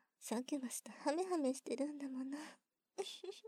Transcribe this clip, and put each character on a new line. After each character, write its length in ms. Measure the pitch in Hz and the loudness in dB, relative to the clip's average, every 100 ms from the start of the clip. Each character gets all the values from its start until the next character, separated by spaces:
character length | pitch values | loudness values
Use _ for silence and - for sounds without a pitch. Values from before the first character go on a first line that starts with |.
| _ _ | _ _
サ 200 | - 233 | -4 -2
キ 120 | 254 294 | 0 -2
ュ 40 | |
バ 100 | 247 | -2
ス 120 | - | -6
と 80 | 233 | -8
ハ 200 | - 302 | -4 2
メ 140 | 311 370 | 2 4
ハ 120 | 349 | 4
メ 160 | 269 | 4
し 80 | 262 | 2
て 140 | - 240 | 2 4
る 100 | 285 | 4
ん 100 | 294 | 2
だ 100 | 277 | -4
も 160 | 262 | -4
の。 140 | 269 285 | -4 -4
<laughs> 100 | 311 - _ _ _ - - - 359 - | -8 -12 _ _ _ -6 -4 -6 -10 -12